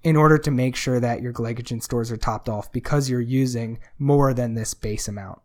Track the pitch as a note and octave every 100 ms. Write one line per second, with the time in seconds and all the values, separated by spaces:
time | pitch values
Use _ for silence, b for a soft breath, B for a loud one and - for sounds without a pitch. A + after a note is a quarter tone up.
0 | E3 D#3 D#3 D3+ D3+ B2+ B2+ B2 - B2+
1 | A#2+ A#2+ B2 A#2+ A2+ A#2 A#2+ A#2 - A#2+
2 | A#2 A2+ - G#2+ - G#2 - B2+ - D3
3 | C3+ B2 A#2+ C3 C3 A#2+ A2+ A#2 b b
4 | C#3 C#3+ C#3 C3 A#2+ A2+ A2 - G#2+ G#2
5 | - G#2 F#2+ F#2